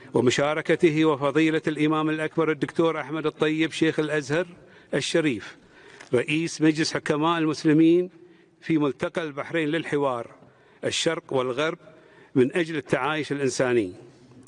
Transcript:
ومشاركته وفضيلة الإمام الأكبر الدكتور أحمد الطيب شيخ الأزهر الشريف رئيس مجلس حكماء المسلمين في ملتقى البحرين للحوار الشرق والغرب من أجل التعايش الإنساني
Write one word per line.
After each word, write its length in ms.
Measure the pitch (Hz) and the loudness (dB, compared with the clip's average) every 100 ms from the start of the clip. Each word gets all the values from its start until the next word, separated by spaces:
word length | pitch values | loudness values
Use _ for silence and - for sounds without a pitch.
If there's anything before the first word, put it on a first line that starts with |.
| - | -4
ومشاركته 880 | 127 123 - 143 156 151 160 175 151 | 2 2 2 0 -2 0 2 4 4
وفضيلة 580 | 160 143 143 147 160 156 160 | 2 2 0 2 2 2 -2
الإمام 440 | 151 151 156 156 | 0 0 2 0
الأكبر 400 | 156 156 - 156 | -2 -4 -2 0
الدكتور 500 | 151 135 - 165 156 | 0 -4 0 0 0
أحمد 260 | 135 156 151 | -6 -4 -4
الطيب 460 | - 156 156 160 | 0 -2 0 -2
شيخ 280 | - 160 151 | 0 0 0
الأزهر 460 | 156 151 131 156 180 175 - - - | -2 -2 -2 -2 -4 -8 -20 -20 -6
الشريف 600 | - - 170 156 107 - - _ - - - - | -4 0 0 0 -2 -8 -20 _ -20 -20 -20 -2
رئيس 480 | 123 131 151 165 - | -2 0 -2 -2 0
مجلس 320 | 156 156 151 | 2 2 0
حكماء 440 | 147 - 151 160 170 | -2 -2 0 0 0
المسلمين 720 | 160 147 160 151 165 175 180 - - - _ _ | -2 0 2 6 6 4 2 -8 -20 -20 _ _
في 180 | - 160 | -2 0
ملتقى 440 | 147 123 175 180 | 0 -2 -4 -4
البحرين 460 | 160 143 - 160 151 | -8 -8 -6 -4 -2
للحوار 600 | 160 - 143 139 120 117 - - _ _ - | -4 -4 -2 -2 -4 -8 -16 -20 _ _ -8
الشرق 480 | - - 165 160 - | -6 -2 -2 -4 -4
والغرب 460 | 135 127 123 156 170 - - - - - | -4 -2 -2 -4 -4 -14 -20 -20 -20 -4
من 220 | 139 123 190 | 2 2 2
أجل 200 | 165 156 | -2 -4
التعايش 560 | - 147 131 156 143 | -2 -2 0 -2 -4
الإنساني 600 | 143 139 - 131 120 95 - - - - - | -2 -2 0 0 2 0 -6 -20 -20 -20 -20